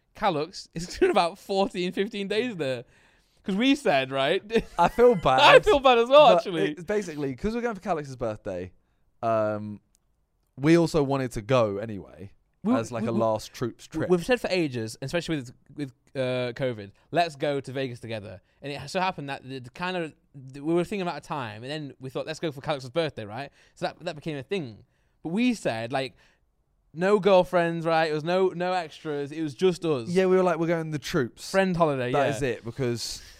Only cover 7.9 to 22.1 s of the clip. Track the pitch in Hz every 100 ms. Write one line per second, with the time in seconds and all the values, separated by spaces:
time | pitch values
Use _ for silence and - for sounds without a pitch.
7.9 | 165 143 123 123 107 104 90 92 - _
8.9 | _ _ _ 117 110 107 107 107 104 _
9.9 | _ _ _ _ _ _ - 143 170 165
10.9 | 165 139 135 127 120 107 131 110 98 113
11.9 | 101 65 67 98 _ _ _ 196 247 113
12.9 | 120 214 117 113 107 - - 120 - -
13.9 | - - 180 170 247 - 185 156 123 110
14.9 | - 135 170 160 160 123 - _ 143 143
15.9 | _ _ 139 127 127 123 120 131 110 101
16.9 | _ _ 151 170 143 151 143 135 131 135
17.9 | 117 113 110 101 92 _ _ 139 139 135
18.9 | 185 185 180 143 139 123 135 123 - 180
19.9 | 185 160 - _ 143 131 135 143 170 170
20.9 | 214 175 147 - 156 117 104 127 156 143
21.9 | - 135